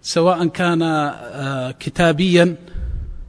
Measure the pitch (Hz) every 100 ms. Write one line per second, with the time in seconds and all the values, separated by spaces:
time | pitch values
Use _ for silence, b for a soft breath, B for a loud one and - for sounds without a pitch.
0 | - - 170 175 170 - 180 170 165 156
1 | 147 - - 139 139 135 127 131 - -
2 | 170 156 185 175 175 165 - B B B
3 | B B